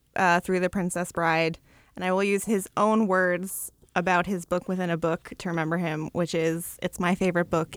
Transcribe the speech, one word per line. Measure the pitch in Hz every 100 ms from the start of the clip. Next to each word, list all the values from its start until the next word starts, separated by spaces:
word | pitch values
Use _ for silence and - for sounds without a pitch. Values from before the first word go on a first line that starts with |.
| _ -
uh, | 185 175
through | 180 185
The | 180
Princess | 202 180 180 175
Bride, | - 165 160 165 165 _ - _ -
and | 180
I |
will | 185 202
use | 196 196
his | 214 185 -
own | 208 220 220
words | 185 180 175 185 - - - - -
about | 175 180 175
his | 196 170
book | 180 175
within | 185 180
a | 170
book | 165 165 - -
to | 190
remember | 165 160 170
him, | 170 156 156
which | - 170 175
is, | 160 165 170 -
"It's | 180 -
my | 180 180
favorite | 190 175 175
book | 170 160